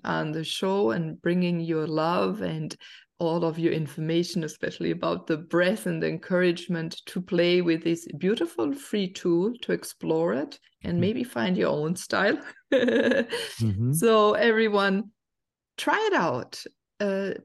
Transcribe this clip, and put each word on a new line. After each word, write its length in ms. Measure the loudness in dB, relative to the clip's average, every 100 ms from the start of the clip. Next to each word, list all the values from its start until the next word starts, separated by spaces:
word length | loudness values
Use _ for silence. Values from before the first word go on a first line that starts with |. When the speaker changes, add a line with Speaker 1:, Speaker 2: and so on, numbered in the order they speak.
| -4
Speaker 1:
on 280 | -4 -2
the 100 | -6
show 480 | -6 -4 -2 0 0
and 280 | 0 -4 -4
bringing 400 | 0 2 2 0
your 260 | -2 -2 -2
love 540 | 0 0 0 0 -2
and 340 | -4 -6 -8 -12 -18 -20 -16 -4
all 240 | -2 0
of 140 | -2 0
your 160 | 0
information, 680 | 0 -4 -4 -2 0 0 -2
especially 480 | -4 -6 -8 -4 -4
about 340 | -2 -2 -2 -2
the 120 | -4
breath 500 | 0 2 2 0 -2
and 160 | -2
the 40 | -2
encouragement 960 | -2 -2 2 2 0 -2 -4 -4 -8 -10
to 120 | -8
play 420 | -2 2 4 4
with 220 | 4 2
this 240 | 0 -2 -4 -2
beautiful 520 | 0 0 -2 -2 -4
free 380 | -4 -4 -2 -2
tool, 400 | -2 0 2 2 -2
to 80 | -4
explore 640 | -4 -4 -8 -2 0 2
it 260 | 0 -4 -10 _ _
and 100 | -4
Speaker 2:
Mm-hmm. 60 | 0
Speaker 1:
maybe 220 | 0 0
find 340 | -4 -2 0 2
your 120 | 2
own 260 | 0 -2 -4
style. 440 | -2 0 0 0 -6 -12
<laughs> 140 | 0
Speaker 2:
Mm-hmm. 1200 | 2 4 4 2 2 0 -6 -8 -2 -2 0 0
Speaker 1:
So 400 | 2 4 6 6
everyone, 800 | 4 4 4 4 4 2 2 -2 _ _ _ _ _ _ -6
try 200 | 0 2 2
it 20 |
out. 500 | 2 2 0 -4 -12 -16 _ _ -4
Uh, 320 | -2 0 -2 -4